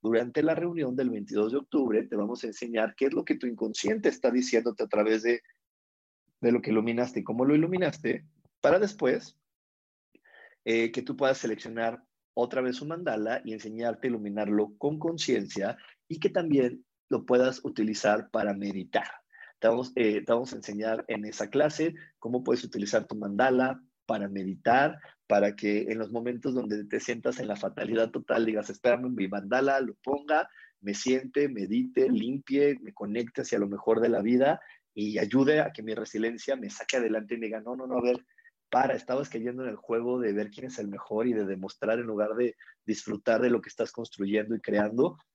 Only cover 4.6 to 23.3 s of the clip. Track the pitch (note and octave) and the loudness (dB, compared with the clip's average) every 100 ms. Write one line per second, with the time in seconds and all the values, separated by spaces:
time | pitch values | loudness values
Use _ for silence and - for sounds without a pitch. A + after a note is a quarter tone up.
4.6 | A2+ G#2+ A2 G#2+ G#2+ A2 A2+ A#2+ _ _ | 2 -2 -2 2 4 4 2 0 _ _
5.6 | _ _ _ _ _ _ _ _ A#2+ A#2+ | _ _ _ _ _ _ _ _ 2 2
6.6 | - A2 A2+ A#2 B2 - F#2+ A#2 C3 D3+ | 4 2 2 0 -2 -2 -4 0 4 4
7.6 | E3 F#3 F3 - A2+ B2+ - _ _ _ | 4 2 0 0 -4 -4 -6 _ _ _
8.6 | - F3 G#3 - - D3+ - _ _ _ | 4 6 4 2 2 2 -4 _ _ _
9.6 | _ _ _ _ _ _ _ - - _ | _ _ _ _ _ _ _ -20 -20 _
10.6 | - A2+ A2+ A#2 B2 B2 C3+ C3 A#2 G#2+ | 0 2 2 -2 -6 0 0 2 -2 -4
11.6 | A#2+ A2+ A2+ A#2+ _ _ _ - A#2+ C3+ | -6 -2 -2 -4 _ _ _ -2 -2 0
12.6 | B2+ B2+ D3 E3 F3 A2 G#2+ A#2+ - A2 | -2 -4 -6 -6 -2 -2 -2 -2 -4 -10
13.6 | G#2+ A2 A#2 A2 C3 A#2 G#2 G2+ G#2 G#2 | -10 -4 -4 -2 -2 -4 -4 -4 0 2
14.6 | G#2 G#2+ C#3+ D#3 E3 E3 - A#2 G2 - | 0 -2 -4 -2 -4 -4 0 0 -2 -4
15.6 | G2 A#2+ - _ _ E3 G3 - E3 C#3+ | -4 -6 -14 _ _ -2 0 0 2 4
16.6 | B2 B2+ _ _ _ B2 - B2 B2+ B2+ | 4 0 _ _ _ -4 4 4 4 0
17.6 | - - A2 G#2+ G#2 G#2+ G#2+ A2+ G#2 G2 | -8 -2 -2 2 2 2 0 0 0 -2
18.6 | G2+ F#2+ F2+ - - - _ - - _ | -4 -6 -2 -2 -4 -14 _ -20 -20 _
19.6 | A2 A#2+ B2+ B2+ A2+ G#2 G#2 A#2 C3 - | 2 2 0 2 2 2 2 0 0 -10
20.6 | - G#2 A2 A2 - A2 G#2+ A2 G#2 B2 | -8 -4 -2 -2 -4 -6 -6 -6 -2 2
21.6 | D3+ D3 D#3+ D#3+ - _ A2+ B2 B2+ B2 | 2 2 -2 -4 -20 _ -4 -4 0 0
22.6 | - G#2+ G2+ A2+ G#2 G#2+ G#2 | 0 -6 0 0 -2 -8 -6